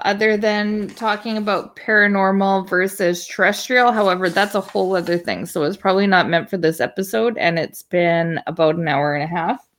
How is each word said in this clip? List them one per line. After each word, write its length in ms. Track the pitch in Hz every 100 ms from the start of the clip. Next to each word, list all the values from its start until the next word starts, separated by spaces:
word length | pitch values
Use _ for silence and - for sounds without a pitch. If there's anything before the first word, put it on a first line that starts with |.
other 340 | - 208 220 208
than 540 | 214 208 208 214 202
talking 480 | - 220 208 226 220
about 400 | 208 185 - -
paranormal 920 | - 214 208 196 190 196 196 196 190
versus 580 | 180 190 190 175 175 -
terrestrial. 680 | - 190 202 - 247 240
However, 360 | 220 196 185 185
that's 260 | 180 202 202
a 60 |
whole 320 | 190 202 185 190
other 220 | 170 175
thing. 280 | 170 95 170
So 180 | 175
it's 140 | 147 196
probably 280 | 190 190 202
not 220 | 185 170
meant 220 | 170 -
for 80 | 190
this 240 | 165 165
episode, 560 | 120 - 190 226 226 220
and 200 | 170 165
it's 240 | 151 -
been 600 | - 175 175 170 170 160 -
about 300 | 165 160 165
an 140 | 165
hour 260 | 139 147 147
and 80 |
a 40 | 151
half. 380 | 175 165 262 _